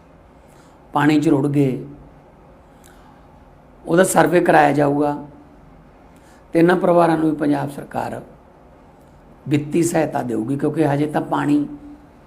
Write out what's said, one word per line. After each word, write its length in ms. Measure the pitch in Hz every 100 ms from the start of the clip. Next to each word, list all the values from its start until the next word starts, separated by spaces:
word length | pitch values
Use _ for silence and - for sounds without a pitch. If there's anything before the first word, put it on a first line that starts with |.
| - - - - - - - - -
ਪਾਣੀ 260 | 147 143 151
'ਚ 80 | 156
ਰੁੜ 180 | 139 143
ਗਏ, 380 | 143 139 127 - - - - - - - - - - - - - - - - - - - - -
ਉਹਦਾ 180 | 170
ਸਰਵੇ 380 | 190 185 156 175
ਕਰਾਇਆ 300 | 175 160 147
ਜਾਊਗਾ 540 | 143 143 143 147 143 - - - - - - - - - - - - -
ਤੇ 60 | 165
ਇਹਨਾਂ 160 | 170 180
ਪਰਿਵਾਰਾਂ 420 | 180 175 170 160
ਨੂੰ 120 | 160
ਵੀ 60 | 147
ਪੰਜਾਬ 340 | 147 143 139
ਸਰਕਾਰ 520 | 139 - 120 117 120 - - - - - - - - - - - - -
ਵਿੱਤੀ 360 | 143 143 175
ਸਹਾਇਤਾ 380 | 160 165 147 139
ਦੇਊਗੀ, 360 | 123 110 110 139
ਕਿਉਂਕਿ 300 | 147 151 147
ਹਜੇ 180 | 143 151
ਤਾਂ 160 | 160
ਪਾਣੀ 460 | 156 147 143 147 143 - - - - -